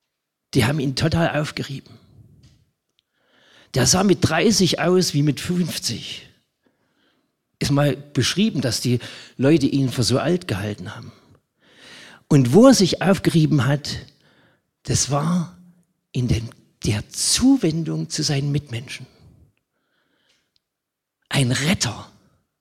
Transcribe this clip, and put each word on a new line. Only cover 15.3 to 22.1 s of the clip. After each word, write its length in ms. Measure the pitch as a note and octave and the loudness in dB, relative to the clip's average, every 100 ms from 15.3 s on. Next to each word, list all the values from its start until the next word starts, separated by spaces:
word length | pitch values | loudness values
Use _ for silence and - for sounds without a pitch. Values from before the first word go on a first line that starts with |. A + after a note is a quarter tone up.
| F3+ D#3 - - _ _ _ _ | -2 -2 -10 -20 _ _ _ _
in 160 | C3+ A#2+ | -4 -2
den, 240 | - A2+ - _ _ | -2 -4 -14 _ _
der 240 | - G#2+ - | -4 -4 -4
Zuwendung 960 | - - - B3+ C4+ E3 D#3+ D#3+ D#3+ D#3+ | -6 -2 2 4 4 2 -2 -4 -6 -6
zu 140 | - | -4
seinen 280 | D3 C#3 C#3+ | -2 -2 -2
Mitmenschen. 560 | C#3+ - A#2 - - - _ - - _ _ _ _ _ _ _ _ _ _ _ _ _ _ _ _ _ _ - | -4 -4 -10 -10 -16 -18 _ -20 -20 _ _ _ _ _ _ _ _ _ _ _ _ _ _ _ _ _ _ -6
Ein 240 | C#3 B2 | -2 0
Retter, 580 | C3 D3 G3+ A#2+ - - | 0 -2 -2 -2 -8 -16